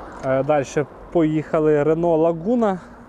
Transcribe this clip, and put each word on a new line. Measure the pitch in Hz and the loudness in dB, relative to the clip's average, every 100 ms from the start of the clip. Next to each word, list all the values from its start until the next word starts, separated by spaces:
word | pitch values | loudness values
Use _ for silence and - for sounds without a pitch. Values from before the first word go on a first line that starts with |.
| - - | -18 -8
Е, | 135 131 | -2 0
дальше | 139 151 127 160 139 - - | 2 0 0 -4 -4 -8 -4
поїхали | 175 156 156 147 165 156 151 | 0 2 0 -2 0 2 4
Renault | 147 160 175 160 165 165 | 2 2 2 2 2 0
Laguna. | 180 247 220 180 - - | -2 0 0 -2 -10 -20